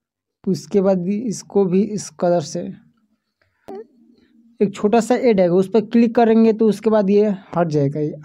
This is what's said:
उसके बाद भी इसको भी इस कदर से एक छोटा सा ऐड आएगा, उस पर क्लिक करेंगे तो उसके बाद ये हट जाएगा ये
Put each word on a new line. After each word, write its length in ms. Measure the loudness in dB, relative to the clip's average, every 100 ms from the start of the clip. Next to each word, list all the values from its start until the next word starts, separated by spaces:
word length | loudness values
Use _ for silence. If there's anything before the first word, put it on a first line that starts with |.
| _ _ _ _
उसके 380 | -6 -6 -2 -2
बाद 180 | 0 0
भी 180 | -2 -6
इसको 440 | -6 -8 -4 -2 0
भी 160 | 0
इस 260 | 0 -4 -12 -4
कदर 220 | 0 0
से 200 | -2 -8 -10 -14 _ _ _ _ _ _ _ _ -18 -18 -18 _ _ _ _ _ _ -4
एक 140 | -4
छोटा 260 | -2 -2 0
सा 160 | 0 0
ऐड 260 | 0 2
आएगा, 120 | 2
उस 160 | 2 0
पर 120 | -2
क्लिक 320 | 0 2 2 2
करेंगे 380 | 2 4 4
तो 140 | 4 0
उसके 220 | 0 0
बाद 200 | 0 2
ये 240 | 2 2 -2 -6 -4
हट 120 | 0
जाएगा 300 | 0 0 -2
ये 140 | -6 -6